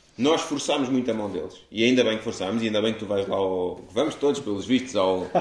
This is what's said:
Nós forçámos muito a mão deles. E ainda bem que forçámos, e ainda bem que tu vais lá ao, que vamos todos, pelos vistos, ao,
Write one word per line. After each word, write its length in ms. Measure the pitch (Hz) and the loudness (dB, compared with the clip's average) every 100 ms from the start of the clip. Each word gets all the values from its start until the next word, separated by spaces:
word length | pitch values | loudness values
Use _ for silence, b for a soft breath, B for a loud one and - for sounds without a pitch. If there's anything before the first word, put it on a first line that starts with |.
| b - | b -2
Nós 220 | 131 160 | 2 2
forçámos 460 | - 143 - 147 127 | 0 -4 -2 0 2
muito 220 | 131 123 | 0 0
a 40 | |
mão 160 | 110 104 | -2 -2
deles. 240 | 90 76 - - | -4 -8 -12 -12
E 140 | 104 | 2
ainda 180 | 120 127 | 4 6
bem 160 | 110 110 | 4 2
que 60 | |
forçámos, 380 | 117 107 95 113 | -4 -4 -2 0
e 40 | 113 | 0
ainda 160 | 104 | 2
bem 100 | 110 | 0
que 60 | 110 | -2
tu 80 | 98 | -2
vais 200 | 101 98 | -2 0
lá 80 | 98 | 0
ao, 400 | 95 92 90 80 | 0 0 -2 -6
que 180 | - | -8
vamos 200 | 98 151 - | -2 -2 0
todos, 240 | 143 139 | 0 0
pelos 260 | 107 101 92 | -2 -6 0
vistos, 280 | 127 - 101 | 0 0 0
ao, 300 | 92 92 90 180 | 2 2 0 -2